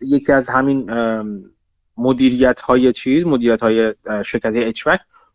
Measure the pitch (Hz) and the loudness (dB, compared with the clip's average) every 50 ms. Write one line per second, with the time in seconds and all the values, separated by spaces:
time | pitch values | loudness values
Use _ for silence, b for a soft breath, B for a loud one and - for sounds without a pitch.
0 | 131 135 143 139 135 - 139 135 123 - - 131 135 139 139 135 120 92 113 117 | -4 -2 0 0 2 2 2 2 2 0 0 0 0 2 0 -2 -2 -4 -4 -2
1 | 117 113 113 110 107 107 104 98 92 - _ _ _ _ _ _ _ _ _ - | -2 -2 -2 -4 -6 -8 -10 -12 -14 -18 _ _ _ _ _ _ _ _ _ -2
2 | 120 131 131 123 135 131 123 123 131 127 123 - - - 127 127 127 127 117 - | 0 0 2 2 2 2 4 4 2 2 2 0 0 0 2 4 4 2 2 0
3 | - 131 135 160 175 170 143 127 120 120 113 107 117 110 110 113 113 110 107 - | -2 0 0 0 2 0 0 0 2 0 0 2 0 0 2 2 0 0 -2 -6
4 | _ - 107 104 98 - - 113 - 113 107 120 113 113 110 - - 151 170 185 | _ -6 -6 -6 -4 -4 -4 -4 -2 -2 -2 -2 -2 -2 -2 -2 0 0 -2 -2
5 | - b b b b b b | -4 b b b b b b